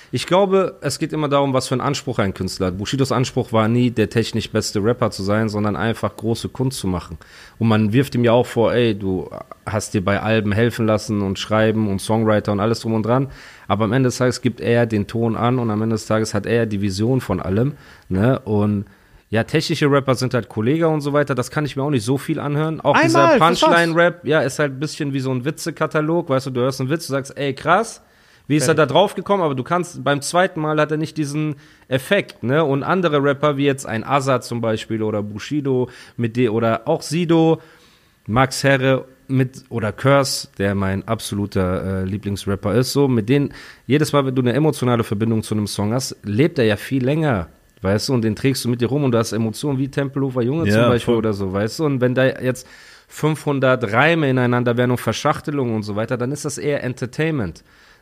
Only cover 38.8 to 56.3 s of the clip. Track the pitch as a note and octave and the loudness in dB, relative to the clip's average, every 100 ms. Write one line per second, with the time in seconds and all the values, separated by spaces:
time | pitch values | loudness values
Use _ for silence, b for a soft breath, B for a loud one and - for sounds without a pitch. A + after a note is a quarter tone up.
38.8 | C3+ C3 - - - C3 B2 - - A#2 | 2 0 -2 -18 -2 0 0 -4 -10 -4
39.8 | G#2 - C3 C#3 C3+ - - - G2 G2 | -4 0 4 4 2 -4 -8 -2 0 0
40.8 | F#2+ F#2+ - A2+ - G#2 G#2 G2+ F#2 F#2 | 0 -2 -2 -6 -4 -4 -2 0 0 0
41.8 | F#2+ F#2+ F#2 G2+ G2+ G2+ G2 G2 G2+ G#2+ | -2 -4 -4 -4 -4 -4 -4 -2 0 0
42.8 | C3 C#3 C#3+ A#2+ G2+ C#3+ C#3 B B B | 2 2 2 2 2 0 0 B B B
43.8 | - D3 D3+ C#3+ C3+ C3 A#2+ A#2+ D#3 - | 0 0 2 2 0 0 0 2 0 2
44.8 | B2 A#2 A2 G#2 A2+ A2 - G#2+ G2+ - | 0 0 0 -2 0 0 -2 -2 -2 -2
45.8 | G#2 B2 C3 - G#2 G#2 E3 E3 A2 G#2 | -2 -2 -4 -8 -4 0 2 2 0 0
46.8 | - C3+ B2+ D#3 D#3 G#2 D#2+ - _ _ | -2 -2 0 0 0 0 -4 -12 _ _
47.8 | F#2+ G#2 - B2+ A2 G2+ C3+ C3+ A#2 A#2+ | -2 0 0 0 0 0 -2 0 -2 -2
48.8 | A2+ C#3 C#3 A#2 A2+ G#2 A2+ G#2+ D3 C3 | 0 0 2 2 0 -2 -2 -4 -4 -2
49.8 | C#3 C#3+ C#3 C#3 C3+ B2 A#2+ D#3 G2+ G#2+ | -2 -4 -4 -2 -2 0 -2 0 2 4
50.8 | A#2+ A#2+ A#2+ A#2 A2 G2+ F#2+ F#2+ A2 - | 4 2 2 2 0 -2 -2 -2 -4 -2
51.8 | D#3 C3 B2+ B2+ C3 - B2+ B2 B B | -2 0 0 2 0 0 -4 -4 B B
52.8 | B B B - D3+ D3+ D3+ C#3 C3 B2 | B B B -4 -2 0 -2 2 2 2
53.8 | A2+ A2+ D3+ E3+ C#3 B2+ B2 B2 A#2+ A#2 | 2 2 4 2 2 2 2 2 2 2
54.8 | B2 A#2+ - G#2+ D3 D3+ - D3 A#2+ A2 | 0 0 -2 -2 -2 -2 -4 -4 -2 -2
55.8 | G#2 G2+ A2+ B2 B2 | -4 -4 -4 -4 -4